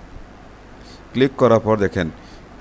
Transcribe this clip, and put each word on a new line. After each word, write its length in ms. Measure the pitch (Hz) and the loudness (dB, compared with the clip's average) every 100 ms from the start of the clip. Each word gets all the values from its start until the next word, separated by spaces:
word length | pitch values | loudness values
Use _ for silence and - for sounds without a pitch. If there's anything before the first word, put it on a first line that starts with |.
| - - - - - - - - - - - | -20 -20 -20 -20 -20 -20 -20 -20 -20 -20 -10
ক্লিক 220 | 117 135 - | -2 -2 2
করার 200 | 123 113 107 | 2 2 2
পর 80 | 110 95 | 0 -2
দেখেন 220 | 98 80 - - - - - | -2 -6 -8 -20 -20 -20 -10